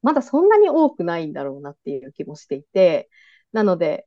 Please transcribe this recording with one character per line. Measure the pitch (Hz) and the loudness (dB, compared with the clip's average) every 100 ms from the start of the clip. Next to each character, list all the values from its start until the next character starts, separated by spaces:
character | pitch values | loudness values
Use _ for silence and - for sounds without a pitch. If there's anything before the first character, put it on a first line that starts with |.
ま | 254 | 0
だ | 294 | -2
そ | 247 277 | -2 0
ん | 381 | 4
な | 427 | 4
に | 403 | 4
多 | 302 302 | 4 0
く | - 170 | 0 -6
な | 170 | -6
い | 156 | -8
ん | |
だ | 143 139 | -8 -10
ろ | 139 | -10
う | |
な | 143 | -16
っ | 143 - | -16 -12
て | |
い | 139 135 | -12 -12
う | |
気 | - - | -16 -16
も | 151 | -16
し | _ | _
て | 139 | -12
い | |
て、 | _ 190 185 160 - _ _ _ _ | _ 2 2 2 -6 _ _ _ _
な | 220 | -2
の | 208 175 | 0 0
で | 165 - | -2 -4